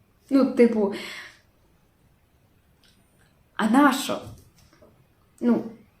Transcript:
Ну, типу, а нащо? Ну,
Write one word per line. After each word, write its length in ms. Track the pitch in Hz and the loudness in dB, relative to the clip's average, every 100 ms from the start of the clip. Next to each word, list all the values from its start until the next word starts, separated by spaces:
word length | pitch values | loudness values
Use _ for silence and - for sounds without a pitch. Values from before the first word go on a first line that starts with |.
| _ _ - | _ _ -2
Ну, 260 | 269 - - | 0 2 4
типу, 380 | 233 220 196 - - - - - _ _ _ _ _ _ _ _ _ _ _ _ _ _ _ _ _ _ _ _ _ - | 2 2 -2 -4 -12 -16 -18 -20 _ _ _ _ _ _ _ _ _ _ _ _ _ _ _ _ _ _ _ _ _ -4
а 140 | 208 | 0
нащо? 480 | 262 285 - - 101 - - - _ _ _ _ _ _ _ _ - | 4 4 2 -6 -8 -12 -20 -20 _ _ _ _ _ _ _ _ -4
Ну, 240 | 240 220 - - _ _ | -2 -2 -4 -16 _ _